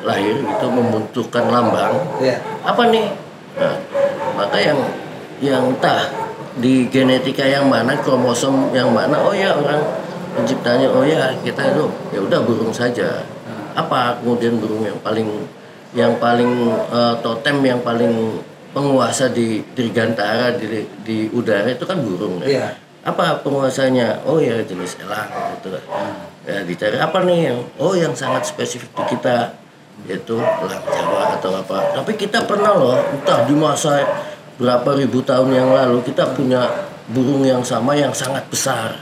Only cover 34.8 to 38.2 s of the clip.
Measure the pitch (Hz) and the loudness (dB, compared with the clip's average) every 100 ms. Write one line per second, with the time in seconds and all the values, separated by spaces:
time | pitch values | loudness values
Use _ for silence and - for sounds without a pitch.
34.8 | 143 139 127 123 131 127 131 127 127 135 | 2 2 2 2 2 4 4 4 6 6
35.8 | 127 123 - - 135 131 127 123 113 98 | 4 2 0 0 0 0 2 2 2 -2
36.8 | - - - 120 131 135 135 123 120 117 | -6 -12 -4 0 2 4 4 2 0 0
37.8 | 123 147 135 - | 2 2 2 0